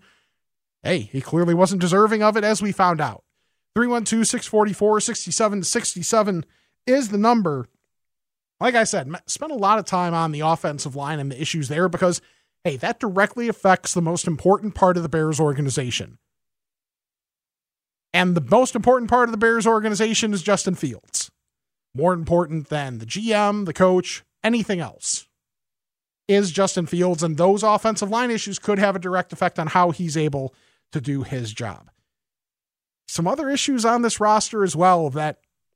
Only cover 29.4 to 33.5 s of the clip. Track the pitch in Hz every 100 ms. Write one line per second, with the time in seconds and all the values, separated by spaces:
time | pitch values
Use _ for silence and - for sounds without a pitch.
29.4 | 180 - 156 180 175 156 170 151 151 143
30.4 | 135 - _ _ _ 156 127 139 120 127
31.4 | 113 107 113 85 _ _ _ _ _ _
32.4 | _ _ _ _ _ _ - - 170 277
33.4 | 277